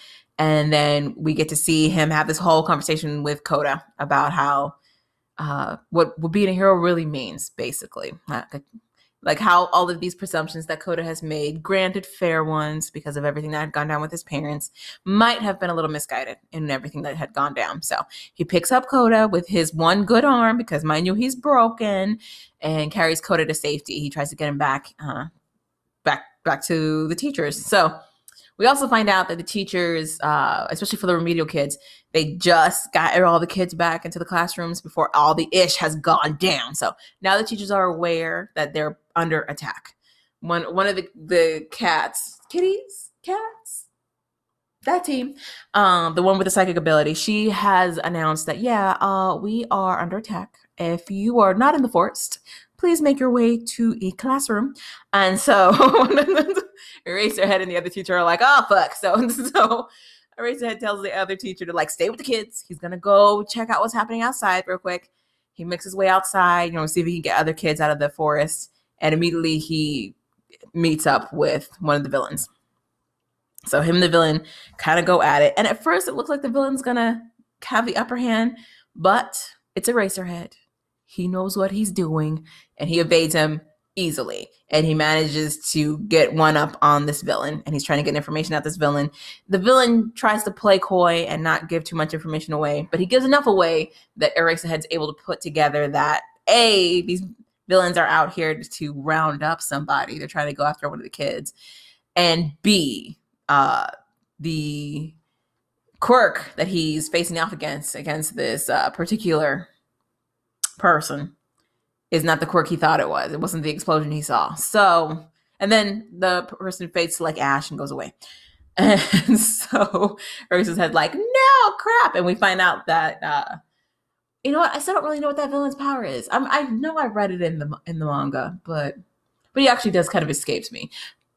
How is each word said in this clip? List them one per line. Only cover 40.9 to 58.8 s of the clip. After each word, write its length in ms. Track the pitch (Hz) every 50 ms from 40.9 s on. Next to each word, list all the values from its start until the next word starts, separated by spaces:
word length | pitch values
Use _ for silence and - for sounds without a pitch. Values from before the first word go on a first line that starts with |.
| 190
the, 120 | 185 175 - _
the 520 | 160 156 156 180 170 165 160 160 156 156 -
cats, 680 | - - 220 175 160 151 - - - - - - - - _ _
kitties, 640 | - 359 370 381 392 466 - - - - - - _ _ _
cats, 640 | 349 381 427 440 440 440 _ _ - - - - _ _ _ _ _ _ _ _ _ _ _ _ _ _ _ _ _ _ _ -
that 200 | 262 349 359 349
team, 320 | 302 277 254 247 277 277 - - - - - - _ -
um, 420 | 208 202 185 180 175 165 165 160
the 80 | 175 180
one 140 | 190 196
with 80 | 190 190
the 60 | 190
psychic 240 | - 202 185 185 170
ability, 380 | 170 151 165 156 151 147 151 160
she 360 | - - 220 214 214 214 220
has 480 | 196 185 196 202 190 180 180 175 165 165 -
announced 440 | 165 175 165 160 156 156 156 -
that, 120 | 165 151 185
"Yeah, 320 | 233 247 226 208 196 190 - -
uh, 360 | - 196 196 190 190 185 165
we 300 | - 190 208 220 233 226 233
are 300 | - 196 190 185 - -
under 180 | 170 175 185
attack. 400 | 214 220 - 202 175 190 - _ _ _ _ _ -
If 320 | 170 165 170 170 - -
you 280 | 196 196 208 233 240 233
are 140 | 202 190 185
not 220 | 214 254 294 311
in 80 | 294 247
the 60 | 233
forest, 500 | - 170 190 - - - - - - - _ - - - - _ _
please 220 | - 370 349 339 302
make 200 | 302 285 277 277
your 100 | 262 254
way 280 | 240 240 233 233 233
to 380 | 233 233 - - - 233 226 - -
a 100 | 190 185 180
classroom." 600 | - - 262 262 277 277 - 214 208 247 277 - - - - - - _ _ -
And 260 | 196 190 185 190 185
so 320 | - 277 226 196 185 180
<laughs> 1300 | 208 - 349 - - 453 254 - 403 285 285 330 370 311 302 392 359 370 - - _ - - - - - _
Eraserhead 540 | 175 180 202 214 - 214 - 196 196 196 185
and 80 | 185 180
the 80 | 175
other 120 | 175 165 180
teacher 280 | - 196 175 - 180
are 60 | 180 170
like, 160 | 170 175 175
"Oh, 240 | 240 277 285 262 -
fuck." 280 | - 202 185